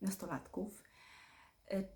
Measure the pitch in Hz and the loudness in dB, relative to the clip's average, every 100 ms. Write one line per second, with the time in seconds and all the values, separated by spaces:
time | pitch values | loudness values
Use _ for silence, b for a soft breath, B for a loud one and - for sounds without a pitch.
0 | 190 190 170 135 - - 208 - b b | 2 2 0 0 0 -2 -2 -4 b b
1 | b b b b b b - 196 190 | b b b b b b 0 2 2